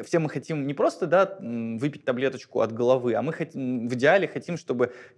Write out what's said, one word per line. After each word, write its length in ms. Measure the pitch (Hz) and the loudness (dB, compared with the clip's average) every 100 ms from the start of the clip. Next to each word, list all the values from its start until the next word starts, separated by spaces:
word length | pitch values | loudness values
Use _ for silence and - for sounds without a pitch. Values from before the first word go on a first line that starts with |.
| 165 | 0
все 120 | 170 | 0
мы 120 | 156 | 0
хотим 360 | 143 - 156 135 | -4 -6 -4 -4
не 80 | |
просто, 320 | 143 277 - 175 | 0 0 0 2
да, 300 | 175 190 - | 4 4 0
м, 380 | 117 117 113 113 | -8 -6 -6 -4
выпить 260 | 143 143 - | -4 -4 -4
таблеточку 540 | 123 135 127 - 123 | 0 -2 -4 -6 0
от 120 | 110 | 0
головы, 420 | 113 120 131 123 | 2 2 4 2
а 80 | 107 | 0
мы 100 | 131 | -2
хотим, 560 | 160 160 - 131 127 117 | -4 -6 -6 -4 -4 -4
в 60 | |
идеале 320 | 123 135 196 170 | 2 4 4 2
хотим, 300 | 139 - 170 | -4 -6 -8
чтобы, 360 | - 123 120 - - | -4 0 0 0 -16